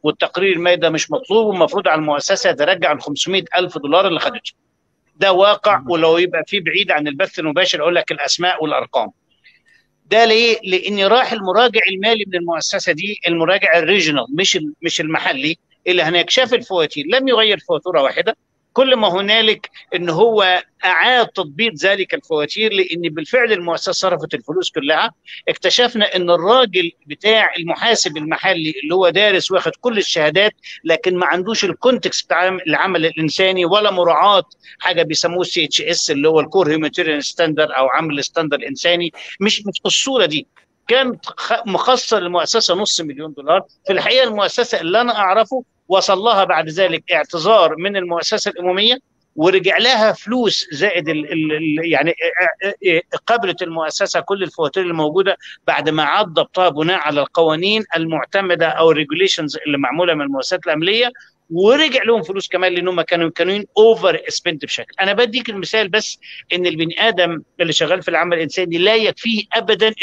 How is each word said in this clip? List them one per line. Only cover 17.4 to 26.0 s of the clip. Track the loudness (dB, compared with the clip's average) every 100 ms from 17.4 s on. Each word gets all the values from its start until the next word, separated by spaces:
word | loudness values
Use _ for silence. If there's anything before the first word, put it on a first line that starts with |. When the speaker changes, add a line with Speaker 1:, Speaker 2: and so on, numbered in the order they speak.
| 2 0
Speaker 1:
فاتورة | -2 -4 0 0
واحدة. | 2 0 -4 -4 _ _ _ 0
كل | 2 4
ما | 2
هنالك | 0 0 2 2 0 -6 -20 -8 -4
إن | -2
هو | 2 2 4 2 2 -2 _ -2
أعاد | 2 2 2 2
تضبيط | -2 -8 -4 -4
ذلك | -2 0 0 -2
الفواتير، | -6 -4 -4 -4 -2 -2
لأن | 0 -2 -4
بالفعل | -6 -6 -2 0 0
المؤسسة | 0 -2 -4 -4
صرفت | -4 -2 -2 -4
الفلوس | -10 -6 -4 -4
كلها. | -4 0 0 0 -6 -20 -8 -6
اكتشفنا | -2 0 2 0 0